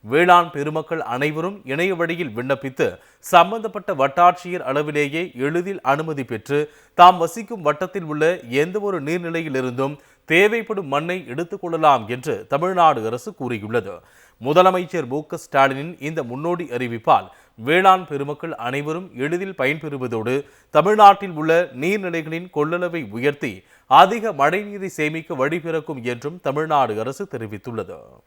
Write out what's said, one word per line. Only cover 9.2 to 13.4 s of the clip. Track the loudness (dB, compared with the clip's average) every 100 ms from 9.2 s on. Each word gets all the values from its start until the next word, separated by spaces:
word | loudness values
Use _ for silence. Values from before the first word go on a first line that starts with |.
| -4 -6 -4 -4 -4 -2 -4 -6 _ _ 0
தேவைப்படும் | 4 4 2 -4 -8 -2
மண்ணை | -4 -2 -8 -8
எடுத்துக் | -8 -8 -8
கொள்ளலாம் | -6 2 4 4 0
என்று | -6 -4 -6 -4
தமிழ்நாடு | -2 -2 4 4 4 -4
அரசு | -6 -10
கூறியுள்ளது. | -10